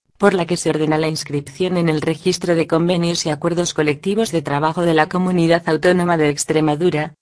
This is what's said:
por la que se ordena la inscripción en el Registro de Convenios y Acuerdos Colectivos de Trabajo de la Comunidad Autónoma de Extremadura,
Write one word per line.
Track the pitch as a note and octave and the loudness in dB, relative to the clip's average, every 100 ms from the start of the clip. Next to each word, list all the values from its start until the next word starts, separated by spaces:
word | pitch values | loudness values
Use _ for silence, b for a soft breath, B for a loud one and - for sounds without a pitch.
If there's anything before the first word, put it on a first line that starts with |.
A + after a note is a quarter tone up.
| _ - | _ 0
por | G3+ | 2
la | F#3+ | 2
que | E3+ F3 | 0 -2
se | D#3+ | -2
ordena | D3+ D#3 D#3 | 0 0 0
la | D#3+ | -2
inscripción | D#3 - C#3+ C#3+ - F#3 F3+ | -4 -6 -8 -6 -4 -2 0
en | E3 | 0
el | D#3 | 0
Registro | D#3+ D#3+ F3+ F3 F3 E3 | -2 -2 -2 -2 0 0
de | E3 | 2
Convenios | E3 E3+ F3 E3+ E3+ | 0 2 0 0 -2
y | E3 | -4
Acuerdos | D3 E3+ E3+ E3+ | -2 -2 -2 -2
Colectivos | - D3+ C#3+ F#3+ G#3 A3+ | 0 0 0 -2 -2 -2
de | E3 | -2
Trabajo | D3 C#3+ D#3 E3 | -2 -2 -2 0
de | E3+ | 2
la | D#3+ D#3+ | 2 2
Comunidad | F3+ F#3 F3+ E3 E3+ E3+ | 0 0 2 2 2 0
Autónoma | D#3 F3+ F3+ F3 E3 | 2 2 2 2 2
de | D3+ | 0
Extremadura, | C#3+ - D#3 D#3 D3+ F3 D3+ D#3 - | 0 -2 0 0 0 0 -2 -4 -6